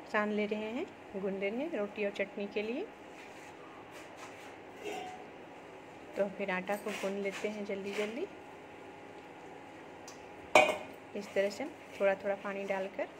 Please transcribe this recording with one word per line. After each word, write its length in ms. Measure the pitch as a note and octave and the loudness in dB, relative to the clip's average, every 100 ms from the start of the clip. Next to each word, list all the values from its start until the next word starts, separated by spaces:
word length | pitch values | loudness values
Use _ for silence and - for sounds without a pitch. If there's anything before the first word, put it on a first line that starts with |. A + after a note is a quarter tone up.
सान 280 | - G#3+ G#3 | 4 4 6
ले 140 | G#3 G#3 | 4 2
रहे 240 | G#3+ G#3+ | 2 0
हैं, 160 | B3 F#4+ - - G3 | -2 -4 -6 -8 -2
गूंद 180 | G3 | 0
ले 140 | F#3+ G3 | 2 0
रहे 120 | A#3 | 2
हैं 180 | D#4+ C#4+ | 0 2
रोटी 260 | G#3 G#3 | 0 2
और 60 | G3+ | 0
चटनी 360 | G3+ G3 - G3+ | 2 0 0 -2
के 160 | G#3+ | 0
लिए। 240 | G#3+ C4 A4 - - - - - - - - - - - - - - - - - - - G#4 F#5 F#5 F#5+ - - - - - - - - - - | 0 0 -2 -8 -14 -12 -12 -12 -12 -12 -12 -12 -12 -12 -12 -12 -10 -10 -12 -12 -12 -8 -4 -4 -4 -8 -10 -12 -12 -12 -12 -14 -14 -14 -6 2
तो 120 | G3+ | 2
फिर 220 | G3 G3 | 2 0
आटा 260 | F#3 F#3 G#3 | 2 2 0
को 160 | G#3+ | 0
गूंद 300 | G3 G3 G3 | 0 0 2
लेते 260 | G3 F#3+ G#3+ | 0 0 0
हैं 160 | G#3+ G#3 | 0 0
जल्दी 280 | G3 G3 | 0 0
जल्दी। 320 | G3+ G#3 A#3 G4+ - - - - - - - - - - - - - - - - - - - - - - - - - - - - G3+ | 0 0 0 -2 -4 -12 -12 -12 -12 -12 -12 -12 -12 -12 -12 -12 -12 -12 -12 -12 -12 -12 -12 -12 -12 10 10 10 4 -4 -12 -6 -6
इस 140 | G3 | 2
तरह 160 | G3+ G3+ | 4 4
से 140 | G3+ | 2
हम 60 | C#4+ - - - | -4 -6 -12 6
थोड़ा 140 | G3 | 6
थोड़ा 200 | G3 G#3 | 6 2
पानी 300 | G3 G#3 G3 | 2 0 -2
डालकर 440 | G3 G3 F#3+ - E4+ | 2 2 2 0 -2